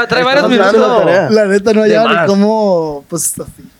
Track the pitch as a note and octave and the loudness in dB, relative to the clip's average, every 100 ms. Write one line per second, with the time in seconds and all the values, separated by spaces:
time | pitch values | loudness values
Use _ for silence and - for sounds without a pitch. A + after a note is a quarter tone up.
0 | A#3 A#3+ B3+ C#4 - A#3 F#3+ A3 G#3+ A3+ | 0 -2 0 0 2 2 2 2 2 0
1 | - F#3 D3+ G#3+ G#3 G3+ G#3 G#3+ G#3+ G#3+ | 0 0 2 0 2 0 0 2 2 2
2 | A3+ E3+ E3+ G3 G#3 A3 G#3 F3 D#3 C#3+ | 0 0 0 2 0 0 0 0 -2 -8
3 | - E3 - - D3 - - | -10 -8 -8 -8 -14 -18 -20